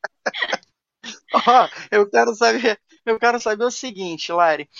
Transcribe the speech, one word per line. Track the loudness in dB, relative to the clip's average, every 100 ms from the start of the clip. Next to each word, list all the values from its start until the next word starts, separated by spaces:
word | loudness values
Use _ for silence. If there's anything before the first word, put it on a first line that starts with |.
| -14 _ -10 -8 -6 -8 _ _ _ _ -20 -20 _
Ó, | 0 4 4 4 -4 -2
eu | 0 2
quero | 2 2 2
saber, | 0 2 -2 -2 _ _ -4
eu | 0
quero | 2 0
saber | -2 -2
o | -4
seguinte, | -4 -12 -10 -8 -8 -4
Lari. | 2 2 0 -6 -18